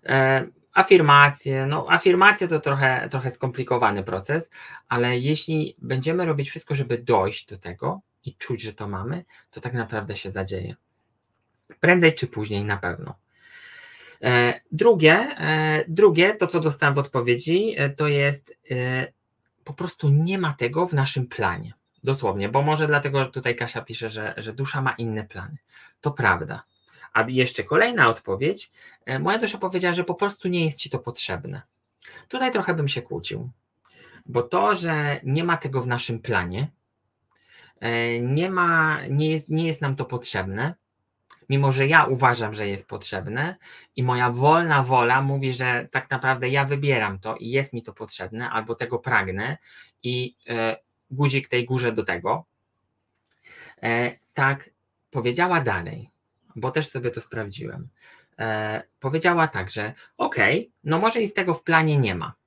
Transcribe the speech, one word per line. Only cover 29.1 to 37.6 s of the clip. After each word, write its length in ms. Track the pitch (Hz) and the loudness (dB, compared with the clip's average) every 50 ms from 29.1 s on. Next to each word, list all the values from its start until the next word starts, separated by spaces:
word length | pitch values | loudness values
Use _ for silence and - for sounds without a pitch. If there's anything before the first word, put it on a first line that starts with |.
| 131 135 | -6 -2
moja 180 | 147 180 202 226 | 0 0 0 0
dusza 200 | 240 196 - 202 | -2 -4 -4 -6
powiedziała, 360 | - 185 185 180 180 180 170 | -6 -4 -4 0 0 0 0
że 100 | 175 175 | 0 -2
po 120 | 180 165 | -4 -2
prostu 320 | - 202 202 196 - - 185 | -2 -2 -4 -4 -4 -4 -2
nie 180 | 175 175 165 | -2 0 0
jest 140 | 156 147 - | -2 -2 -6
ci 100 | - 139 | -10 -8
to 100 | - 127 | -8 -8
potrzebne. 640 | - - - - - - 95 90 - - - - - _ _ _ _ _ _ _ _ - - - - _ | -8 -8 -8 -8 -6 -6 -6 -8 -8 -10 -12 -12 -14 _ _ _ _ _ _ _ _ -20 -20 -20 -18 _
Tutaj 240 | - 254 262 254 | -4 -2 -2 0
trochę 220 | 247 214 185 - 170 | 0 0 0 0 0
bym 140 | 160 147 139 | 0 0 -2
się 140 | - 123 | -2 -4
kłócił, 480 | - - - 85 - - - - - 127 - _ _ _ _ _ _ _ _ _ - - - - _ | -6 -8 -10 -10 -8 -8 -8 -8 -10 -10 -14 _ _ _ _ _ _ _ _ _ -20 -20 -20 -20 _
bo 180 | - 120 120 120 | -4 -2 -2 -2
to, 320 | - - 180 196 208 208 | 0 0 0 2 2 0
że 440 | 180 175 165 160 151 147 147 143 - - | 0 0 -2 -2 0 0 -2 -2 -4 -2
nie 200 | 135 135 160 170 | -2 0 0 2
ma 140 | 175 170 160 | 0 -2 -2
tego 240 | - 135 131 131 | -2 -4 -4 -4
w 60 | 120 123 | -2 -2
naszym 320 | 127 127 - - 120 107 | -4 -4 -4 -6 -6 -6
planie, 520 | - - 117 95 90 87 90 104 139 156 _ _ _ _ _ _ _ _ _ _ _ _ _ _ _ _ _ - | -4 -2 -2 -2 -2 -2 -4 -4 -6 -6 _ _ _ _ _ _ _ _ _ _ _ _ _ _ _ _ _ -20